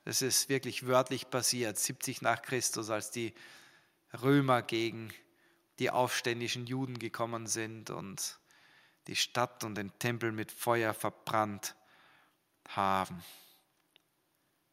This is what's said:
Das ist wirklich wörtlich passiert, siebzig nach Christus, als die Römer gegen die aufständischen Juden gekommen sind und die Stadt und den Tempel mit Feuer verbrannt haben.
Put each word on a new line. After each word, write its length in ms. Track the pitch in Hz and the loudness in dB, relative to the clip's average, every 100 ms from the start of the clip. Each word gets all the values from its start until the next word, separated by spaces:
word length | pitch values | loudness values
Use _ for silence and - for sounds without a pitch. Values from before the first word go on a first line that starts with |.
Das 160 | - 113 | -2 0
ist 280 | 131 - - | 2 2 2
wirklich 360 | 135 123 - 127 | 0 0 -4 4
wörtlich 440 | 127 131 127 - | 4 4 -2 -2
passiert, 480 | 127 113 123 113 101 | 0 2 2 0 0
siebzig 440 | - 135 - 120 | -2 -2 -4 0
nach 200 | 117 117 | 2 2
Christus, 480 | - 127 - 113 110 | 0 0 0 -2 -2
als 200 | 107 - | -2 -2
die 240 | 120 113 - - - - - _ _ - 113 | -4 -6 -6 -20 -20 -20 -20 _ _ -16 0
Römer 400 | 127 143 135 123 | 6 6 8 4
gegen 500 | 117 113 113 113 110 - _ _ _ _ _ - | 4 0 0 -4 -10 -14 _ _ _ _ _ -2
die 120 | 127 | 0
aufständischen 760 | 123 127 - 123 117 117 127 120 | 2 2 2 0 -2 -2 -4 -4
Juden 320 | 131 131 120 | -4 -4 -6
gekommen 480 | 113 - 117 117 110 | -8 -4 -4 -4 -4
sind 440 | 113 110 110 107 | -4 -4 -8 -10
und 480 | 85 98 95 - - _ - - - _ _ - | -8 -8 -8 -8 -10 _ -20 -20 -20 _ _ -6
die 100 | - | -2
Stadt 480 | - 120 123 - | 0 0 0 -2
und 100 | 113 | -8
den 240 | 104 98 - | -6 -6 -2
Tempel 340 | 120 117 113 | -2 0 -2
mit 200 | 110 104 | -2 -6
Feuer 400 | - 120 117 110 | -4 2 2 2
verbrannt 840 | 107 107 - - 110 107 98 - - _ - - _ _ _ _ _ - | 0 -4 -6 -2 0 0 -2 -10 -12 _ -20 -20 _ _ _ _ _ -8
haben. 560 | - 98 95 92 87 - - - _ _ _ _ - _ _ _ _ _ _ _ | 0 2 4 0 -6 -14 -18 -20 _ _ _ _ -20 _ _ _ _ _ _ _